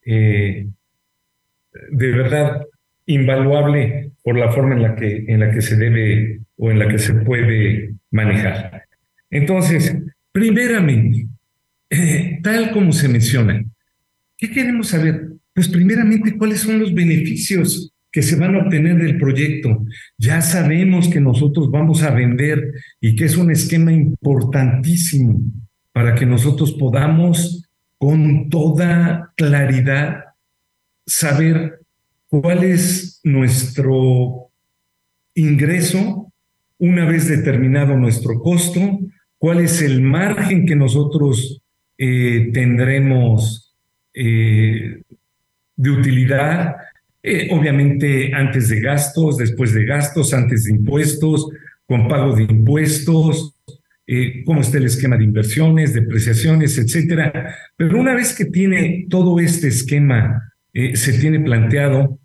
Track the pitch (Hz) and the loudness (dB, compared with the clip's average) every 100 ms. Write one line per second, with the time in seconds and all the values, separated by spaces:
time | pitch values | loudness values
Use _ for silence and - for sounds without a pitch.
0 | 117 110 110 101 101 98 101 - _ _ | -2 0 2 2 -2 -6 -10 -14 _ _
1 | _ _ _ _ _ _ _ - - 143 | _ _ _ _ _ _ _ -20 -8 -4
2 | 127 120 127 151 147 - - _ _ _ | -2 -2 -2 0 -2 -4 -12 _ _ _
3 | - 143 131 135 135 147 147 147 113 - | -2 0 2 2 2 2 2 0 -2 -4
4 | - _ 120 120 113 127 135 123 113 110 | -10 _ -2 0 0 2 0 2 0 -2
5 | 110 107 110 110 107 110 110 110 117 113 | -4 -6 0 0 2 0 0 0 2 2
6 | 107 110 110 - - - 113 107 104 104 | 2 0 -2 -6 -14 -6 0 2 0 0
7 | 107 113 110 120 113 110 107 107 - - | 0 0 0 0 0 2 0 -2 -6 -14
8 | _ 110 107 98 - - - - _ _ | _ -2 0 0 -2 -6 -12 -16 _ _
9 | _ _ _ 143 143 185 - 160 - - | _ _ _ -2 0 0 0 0 0 -4
10 | - _ _ 196 226 214 247 226 160 117 | -8 _ _ -2 0 2 0 0 2 2
11 | 113 113 113 - _ _ _ _ _ 147 | 2 0 -4 -14 _ _ _ _ _ -2
12 | 170 - 180 151 208 226 226 208 180 139 | 0 -2 -4 -6 -4 -2 -2 0 2 2
13 | 139 117 113 135 107 107 - _ _ _ | 2 2 2 2 0 0 -6 _ _ _
14 | _ _ _ _ 214 269 247 240 202 170 | _ _ _ _ -8 -4 -2 -4 -2 0
15 | 156 151 - - _ - 170 175 190 226 | 0 -2 -8 -18 _ -2 0 2 2 2
16 | 220 220 220 - 214 208 214 220 214 175 | 2 2 0 -2 -2 -2 -2 -2 0 0
17 | 170 160 165 - - 190 156 - - _ | 2 2 -2 -6 -4 -2 -2 -4 -10 _
18 | _ 160 - 156 180 196 196 160 160 170 | _ -2 0 0 0 0 0 0 2 2
19 | 165 - 135 131 151 151 127 110 107 - | 2 0 0 0 -2 -2 -2 -2 -4 -12
20 | - - 113 160 165 175 151 165 190 180 | -20 -4 0 0 0 0 0 2 2 2
21 | 170 160 139 120 147 151 135 147 160 160 | 2 2 2 2 2 0 0 0 2 2
22 | 156 120 123 120 147 151 123 - - _ | 2 2 0 0 0 -2 -4 -10 -18 _
23 | 113 110 160 160 175 151 - 165 165 160 | -2 0 0 2 2 0 0 2 4 4
24 | 147 - 139 131 117 143 131 127 135 170 | 2 0 0 0 0 0 0 0 0 -2
25 | - 143 120 101 - - - _ _ 123 | 0 0 2 0 -2 -8 -18 _ _ -2
26 | 117 120 123 120 139 147 151 - 131 117 | 0 2 2 2 0 0 -2 -2 -2 0
27 | 151 160 175 170 - - - _ _ _ | 2 2 2 0 -2 -6 -14 _ _ _
28 | 139 156 151 147 - 170 156 147 175 170 | 0 2 2 0 0 -2 0 0 0 0
29 | 170 - - - 151 143 131 131 131 135 | 0 -2 -8 -2 0 2 2 0 0 0
30 | 147 - - _ _ _ _ _ _ _ | -4 -8 -14 _ _ _ _ _ _ _
31 | - - 156 143 160 160 160 - _ _ | -8 -4 0 2 2 0 -4 -12 _ _
32 | _ _ _ 147 160 180 185 175 185 180 | _ _ _ -2 0 2 2 0 0 -4
33 | - - 160 135 127 127 - - 131 131 | -8 -6 0 2 2 0 -4 -2 0 2
34 | 131 127 123 - - _ _ _ _ _ | 2 2 0 -6 -18 _ _ _ _ _
35 | _ _ _ - 156 143 147 175 165 190 | _ _ _ -2 2 2 0 0 -2 -2
36 | 214 - - _ _ _ _ _ 175 175 | -2 -6 -12 _ _ _ _ _ 0 2
37 | 160 165 165 139 139 123 131 139 139 135 | 2 0 0 0 0 0 2 2 2 2
38 | 120 110 - 113 165 175 - 180 202 196 | 0 0 -2 -2 0 0 -2 -2 -2 -2
39 | - _ _ _ 160 175 165 165 147 127 | -6 _ _ _ 0 2 0 0 0 2
40 | 131 156 196 214 196 185 165 147 135 135 | 2 0 -2 -2 0 0 2 2 2 2
41 | 147 160 143 117 131 - _ _ _ - | 0 0 0 0 -4 -10 _ _ _ -6
42 | 131 127 123 117 117 120 123 120 127 135 | -2 0 0 0 0 0 0 2 0 0
43 | 135 127 120 107 110 - _ _ _ _ | 2 2 2 2 0 -6 _ _ _ _
44 | _ - 120 113 110 110 107 110 107 - | _ -6 -2 0 2 2 2 -2 -8 -12
45 | - - _ _ _ _ _ - 135 131 | -20 -20 _ _ _ _ _ -4 0 2
46 | 127 127 127 135 147 170 170 - - _ | 2 2 2 0 0 -2 -4 -6 -16 _
47 | _ _ - 175 - 165 147 139 143 139 | _ _ -6 -4 -2 0 2 2 2 2
48 | 143 135 135 139 135 127 110 107 120 143 | 0 0 -2 -2 -2 0 0 0 0 -2
49 | - - 156 123 113 113 120 107 107 143 | -2 -2 0 0 -2 -2 0 0 0 -2
50 | 143 165 135 131 120 117 104 107 - 143 | -2 -2 -2 0 0 0 0 0 0 0
51 | 151 - 156 151 - - - _ _ 123 | -2 0 0 0 -4 -12 -20 _ _ 0
52 | 110 143 135 113 107 110 110 151 151 151 | 2 2 2 2 2 4 4 2 0 -2
53 | - 160 160 160 160 _ - - _ _ | 0 2 2 0 -6 _ -20 -20 _ _
54 | - 123 127 - - 156 117 147 123 110 | -6 -4 -4 -4 -2 0 0 0 0 0
55 | 127 113 110 107 107 147 160 160 147 117 | 0 2 2 2 -2 0 2 4 2 0
56 | 107 110 120 110 160 160 143 117 113 165 | 0 0 0 0 2 2 2 0 -2 0
57 | 160 165 151 135 - - - - 165 214 | 0 0 -2 -4 -10 -16 -20 -4 0 2
58 | 262 247 233 - 175 180 190 180 170 - | 2 0 -2 -4 -2 0 0 0 -2 -4
59 | - 185 180 175 165 170 143 117 - 147 | -2 0 2 2 0 0 -2 -2 -2 0
60 | 143 120 107 113 - _ _ - 131 117 | 2 2 0 -2 -6 _ _ -6 -4 -2
61 | - 113 156 156 135 117 110 147 139 135 | -2 0 0 0 0 0 2 0 0 0
62 | 135 - | -2 -4